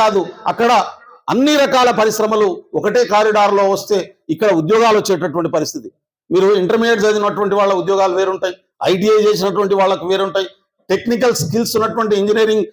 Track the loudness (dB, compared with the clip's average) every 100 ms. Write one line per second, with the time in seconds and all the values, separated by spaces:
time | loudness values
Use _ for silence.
0 | 2 0 -4 -6 -6 -2 2 2 0 -8
1 | -20 -14 -4 0 2 2 2 2 2 2
2 | 0 0 -2 0 0 -2 -8 -4 0 0
3 | 2 2 2 2 2 2 0 -2 -2 -4
4 | -4 _ -8 -2 0 0 2 2 4 2
5 | 0 -2 -2 -4 -4 -2 -4 -8 -14 -20
6 | _ _ -4 0 2 2 0 0 0 2
7 | 0 0 -2 -2 -2 0 0 0 0 0
8 | 0 0 -2 -2 -6 -8 _ _ -2 0
9 | 2 4 2 0 -2 -2 0 2 2 0
10 | -2 -2 -2 -4 -6 -10 _ _ -4 -4
11 | -2 0 0 0 -2 -4 -2 -2 -2 -2
12 | -2 0 0 0 2 0 -2